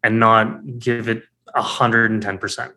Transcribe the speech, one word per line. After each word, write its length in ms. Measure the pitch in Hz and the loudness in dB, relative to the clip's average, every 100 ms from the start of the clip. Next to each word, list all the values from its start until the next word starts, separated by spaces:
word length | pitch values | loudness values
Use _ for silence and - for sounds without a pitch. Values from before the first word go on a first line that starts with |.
and 160 | 113 113 | 2 4
not 600 | 113 113 110 110 - 120 | 4 4 2 -4 -12 -6
give 300 | 120 120 110 | -4 -2 -2
it 160 | 113 _ _ - | -6 _ _ -6
a 60 | - | -4
hundred 500 | 110 - 123 113 113 | -4 0 2 4 2
and 120 | 110 | 0
ten 160 | 101 95 | -4 -6
percent 340 | 101 - 127 | -8 -8 -12